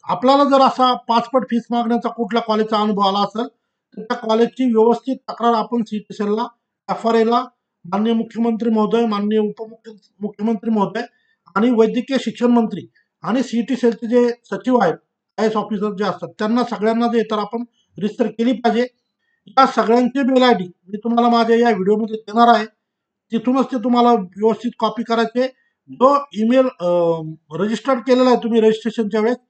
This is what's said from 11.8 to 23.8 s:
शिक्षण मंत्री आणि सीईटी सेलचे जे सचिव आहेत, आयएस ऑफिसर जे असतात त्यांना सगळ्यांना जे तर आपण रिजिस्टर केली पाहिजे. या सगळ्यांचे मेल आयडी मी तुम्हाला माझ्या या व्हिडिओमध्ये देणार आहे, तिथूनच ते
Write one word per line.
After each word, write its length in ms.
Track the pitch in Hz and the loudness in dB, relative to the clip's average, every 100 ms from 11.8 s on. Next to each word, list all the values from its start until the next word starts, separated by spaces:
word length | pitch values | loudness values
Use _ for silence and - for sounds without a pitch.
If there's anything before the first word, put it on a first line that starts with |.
| 220 247 247 269 | 2 0 -4 -4
शिक्षण 280 | 233 214 240 | -4 -2 2
मंत्री 400 | 240 214 190 - _ _ _ | 2 0 -6 -12 _ _ _
आणि 200 | 165 247 | -4 -4
सीईटी 340 | - 233 220 262 | -2 -4 -4 0
सेलचे 300 | 233 220 226 | 0 -2 0
जे 220 | 240 240 | 2 2
सचिव 500 | 233 _ 196 247 247 | -2 _ -8 0 2
आहेत, 180 | 185 156 _ _ _ - | 2 -2 _ _ _ -4
आयएस 180 | 220 214 | -2 -2
ऑफिसर 380 | 202 208 208 185 | -4 -6 -6 -4
जे 80 | |
असतात 240 | 202 180 170 - | -6 -4 -12 -6
त्यांना 260 | 214 240 | -2 -2
सगळ्यांना 420 | 240 196 214 226 233 | -2 -2 -2 0 0
जे 160 | 233 | 0
तर 160 | 214 214 | -2 -4
आपण 260 | 208 233 240 _ _ - | -6 -8 -10 _ _ -8
रिजिस्टर 280 | 202 - 214 | -8 -4 -4
केली 260 | - 233 | -2 -2
पाहिजे. 340 | 226 233 214 247 _ _ _ _ _ _ | 0 0 0 -2 _ _ _ _ _ _
या 200 | 262 262 | 4 4
सगळ्यांचे 560 | - 208 240 247 277 | 4 2 2 2 0
मेल 200 | 262 262 | 2 4
आयडी 220 | 254 202 | 4 2
मी 320 | 180 _ 180 208 | -2 _ _ -8
तुम्हाला 320 | 233 233 240 | -2 0 2
माझ्या 280 | 233 226 233 | 2 2 4
या 140 | 240 | 2
व्हिडिओमध्ये 460 | 208 190 214 220 220 | 2 0 0 -2 -8
देणार 380 | - 214 233 | -4 2 4
आहे, 120 | 220 220 _ _ _ _ _ _ | 4 0 _ _ _ _ _ _
तिथूनच 340 | 226 247 262 240 | -4 -2 0 -2
ते 180 | 262 | -2